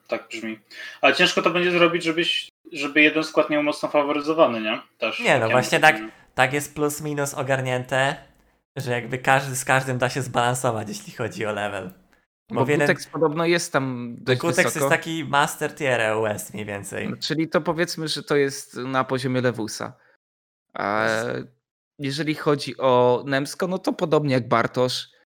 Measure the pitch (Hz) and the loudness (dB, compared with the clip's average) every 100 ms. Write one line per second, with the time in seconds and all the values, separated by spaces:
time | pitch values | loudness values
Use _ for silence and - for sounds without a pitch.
0 | - 113 - 113 113 110 _ - - - | -8 -8 -8 -10 -8 -10 _ -16 -16 2
1 | 180 175 175 - 175 170 175 175 170 170 | 4 6 4 4 0 2 2 4 4 2
2 | 165 160 165 - - _ - 151 143 143 | -2 -2 0 -2 -6 _ -16 -8 -2 4
3 | 151 151 156 - 151 151 147 147 147 151 | 4 4 -2 0 2 2 0 -2 0 0
4 | 143 147 143 160 139 117 107 123 - - | 0 -2 0 4 4 4 -4 -6 -8 -6
5 | 113 107 233 143 113 123 123 160 156 151 | -6 -2 2 4 4 2 2 4 4 4
6 | - - _ - 131 143 143 - 147 147 | -4 -16 _ 0 2 2 -6 -2 -2 -2
7 | 156 147 139 135 135 135 131 127 127 135 | -6 -4 -4 -4 -2 0 0 -4 -2 0
8 | 135 151 - _ _ _ _ 139 123 120 | 0 -2 -12 _ _ _ _ -10 -4 -4
9 | 113 131 - 135 139 127 - 131 131 127 | -4 -4 4 4 2 -6 0 0 2 0
10 | 123 139 120 123 120 123 127 110 104 104 | 0 -2 -2 2 2 2 0 -2 -6 -10
11 | - - 110 92 107 101 104 98 - - | -14 -8 -8 -4 -4 -2 -4 -6 -10 -14
12 | _ _ _ _ - 123 131 147 147 - | _ _ _ _ -8 -2 2 2 2 0
13 | - 156 160 151 170 170 - 147 135 123 | -4 0 0 0 0 0 0 -2 -2 -6
14 | 120 117 - 127 - 190 131 151 139 160 | -8 -8 0 0 2 2 2 2 0 0
15 | 165 165 135 139 156 - 151 - 139 117 | -2 -6 -2 0 0 -2 -6 -4 -2 0
16 | 110 110 110 101 - - 107 101 98 104 | 0 0 -2 -4 -8 -10 -8 -8 -8 -8
17 | 104 123 - 151 160 180 156 160 175 - | -8 -6 -6 -4 0 0 0 -2 -2 -4
18 | 156 147 - 147 139 135 - - 127 131 | -6 -6 0 0 0 -2 -12 -10 -4 -2
19 | 131 131 127 127 123 110 110 - 113 - | 0 -2 0 0 0 -2 -6 -8 -10 -12
20 | _ _ _ _ _ _ _ - 98 107 | _ _ _ _ _ _ _ -4 -2 0
21 | 113 113 120 127 131 _ _ _ _ - | 0 0 -2 -6 -10 _ _ _ _ -10
22 | 135 139 156 151 160 143 - - 131 123 | -6 -4 -4 -2 0 0 -2 -2 4 6
23 | 123 123 139 139 143 - 180 185 - 262 | 6 4 0 -2 -2 -4 -4 -2 -2 -2
24 | 175 151 147 127 117 117 120 123 127 123 | 2 2 4 0 2 2 2 0 0 -2
25 | - _ _ | -10 _ _